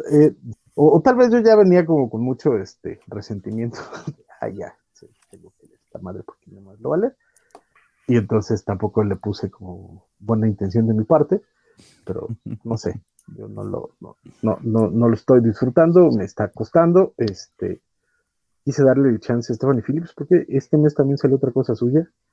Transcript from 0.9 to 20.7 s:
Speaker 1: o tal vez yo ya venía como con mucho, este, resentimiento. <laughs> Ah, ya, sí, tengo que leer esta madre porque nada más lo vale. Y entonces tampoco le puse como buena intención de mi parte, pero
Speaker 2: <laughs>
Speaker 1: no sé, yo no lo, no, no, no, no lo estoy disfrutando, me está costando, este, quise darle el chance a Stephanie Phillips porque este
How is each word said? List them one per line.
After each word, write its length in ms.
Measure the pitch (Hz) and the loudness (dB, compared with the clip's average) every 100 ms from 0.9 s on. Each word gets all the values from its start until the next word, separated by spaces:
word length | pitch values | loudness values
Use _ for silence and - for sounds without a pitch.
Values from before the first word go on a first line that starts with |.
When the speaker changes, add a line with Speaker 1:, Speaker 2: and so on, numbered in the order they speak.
| 170 | 6
Speaker 1:
o 60 | |
tal 140 | 202 254 | 4 4
vez 140 | 247 | 4
yo 100 | 240 | 4
ya 160 | 226 214 | 4 6
venía 280 | 196 180 160 | 6 4 2
como 240 | 160 123 | 0 0
con 140 | 110 | -4
mucho, 340 | 123 131 156 113 | -6 -2 -2 -2
este, 440 | 90 - - - - | -4 -12 -14 -14 -14
resentimiento. 760 | 104 - 101 104 110 117 113 | -16 -12 -12 -10 -8 -8 -10
<laughs> 440 | - - - - _ _ | -16 -14 -14 -16 _ _
Ah, 80 | - | -10
ya, 260 | - 175 - _ _ | -10 -16 -18 _ _
sí, 120 | - _ _ | -20 _ _
tengo 220 | - - _ | -20 -20 _
que 60 | _ | _
leer 140 | _ _ | _ _
esta 140 | - | -18
madre 240 | 92 95 | -16 -16
porque 280 | - - _ | -18 -20 _
nada 120 | 98 | -20
más 180 | 98 101 | -20 -12
lo 80 | 120 | -4
vale. 240 | 156 233 - _ _ _ - _ _ _ _ - | -2 -4 -6 _ _ _ -20 _ _ _ _ 0
Y 100 | 120 | 0
entonces 480 | 101 110 101 107 - | 2 -2 -2 -6 -4
tampoco 400 | 95 107 - 104 | -6 -4 -2 -2
le 120 | 95 | -4
puse 340 | - 98 95 | -6 -8 -10
como 560 | - 92 90 95 98 _ _ | -12 -18 -18 -20 -20 _ _
buena 280 | 104 113 110 | -4 0 0
intención 400 | 98 98 110 113 | -2 -2 0 0
de 80 | 110 | 0
mi 100 | 107 | 2
parte, 380 | 160 147 185 - _ _ _ _ _ - | 2 2 -2 -4 _ _ _ _ _ -12
pero 240 | 92 - 113 - | -12 -10 -12 -12
Speaker 2:
<laughs> 200 | 107 117 | -14 -8
Speaker 1:
no 140 | 113 | -6
sé, 200 | - - - _ - 107 | -6 -8 -14 _ -20 -20
yo 100 | 104 | -16
no 160 | 104 | -12
lo, 280 | 101 98 - _ | -10 -10 -12 _
no, 160 | - - - _ | -20 -20 -20 _
no, 180 | 113 - | -4 -4
no, 280 | 120 110 107 | -2 0 0
no 180 | 104 117 | 2 0
lo 60 | 110 | 0
estoy 280 | - 127 | 4 4
disfrutando, 680 | 117 107 127 127 165 175 170 | 4 0 -2 2 4 6 4
me 120 | 117 95 | 2 -4
está 240 | - 104 | -6 -8
costando, 640 | - 110 - 165 175 190 - | -6 -2 2 4 4 2 -2
este, 640 | 113 95 - _ 95 92 _ _ _ _ _ _ _ _ - | -6 -6 -16 _ -10 -10 _ _ _ _ _ _ _ _ -8
quise 180 | 135 | 2
darle 260 | 135 131 139 | 2 4 2
el 100 | 110 | 0
chance 320 | - 120 117 | -2 -4 -4
a 40 | 117 | -4
Stephanie 260 | 135 131 | -2 -2
Phillips 300 | 107 147 170 - | -2 -6 -6 -14
porque 320 | 143 180 - | 0 0 0
este 280 | 135 - | -4 0